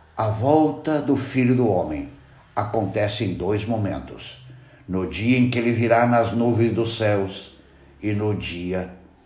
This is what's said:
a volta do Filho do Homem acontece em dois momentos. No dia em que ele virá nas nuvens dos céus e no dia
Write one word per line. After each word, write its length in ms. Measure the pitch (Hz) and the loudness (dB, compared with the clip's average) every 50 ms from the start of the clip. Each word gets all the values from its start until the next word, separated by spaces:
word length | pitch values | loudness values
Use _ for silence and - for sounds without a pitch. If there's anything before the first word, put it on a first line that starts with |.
| _ _ _ | _ _ _
a 120 | - 110 107 | -4 -2 -2
volta 680 | 107 107 120 139 151 156 156 147 143 - - 156 156 147 | -2 0 2 4 6 6 4 4 0 -2 -2 -2 -2 0
do 120 | 139 143 135 | 2 0 0
Filho 400 | - - - - 131 123 123 127 | 0 -2 -2 0 2 4 4 4
do 140 | 127 120 107 | 4 4 2
Homem 400 | 95 87 82 104 101 92 92 - - - - - - - - _ - | 2 0 0 -2 -4 -8 -8 -10 -14 -20 -20 -20 -20 -20 -20 _ -4
acontece 640 | - 107 107 - 113 101 92 - 90 101 104 - - | -4 -4 -2 -2 -2 -2 -2 -2 -2 -2 -2 -2 -2
em 120 | 113 92 87 | -4 -4 -4
dois 320 | - 87 95 107 101 - | -2 -2 -2 -2 -2 -2
momentos. 760 | 120 117 107 101 90 - - - - - - - - - - - - - - - - - - - - | -4 -4 -2 -2 -4 -4 -6 -10 -12 -16 -16 -18 -18 -20 -20 -20 -20 -20 -20 -20 -20 -20 -16 -8 -4
No 180 | 90 92 92 | -4 -2 -2
dia 320 | 82 - 95 110 120 127 127 | -4 -4 -2 0 2 4 4
em 120 | 123 123 | 4 2
que 80 | 120 120 | 2 0
ele 140 | 113 120 | 0 0
virá 340 | 113 113 120 110 117 117 120 | 0 2 2 4 4 4 4
nas 260 | 120 120 117 117 113 | 4 4 4 2 2
nuvens 400 | 110 117 117 120 110 110 117 113 | 0 0 2 2 2 2 2 2
dos 240 | 101 117 110 110 - | 2 0 -2 -2 -2
céus 600 | - 110 104 104 98 98 95 92 - - - - - - _ - - - - - - | -2 0 0 0 0 -2 -4 -8 -12 -16 -18 -20 -20 -20 _ -20 -20 -20 -20 -14 -8
e 100 | 104 107 | -6 -4
no 220 | 101 101 107 107 101 | -2 -2 -2 -2 -2
dia 560 | - - - 87 87 87 90 92 92 90 - - - - - _ _ _ | -4 -6 -8 -8 -6 -6 -4 -4 -4 -6 -8 -12 -18 -20 -20 _ _ _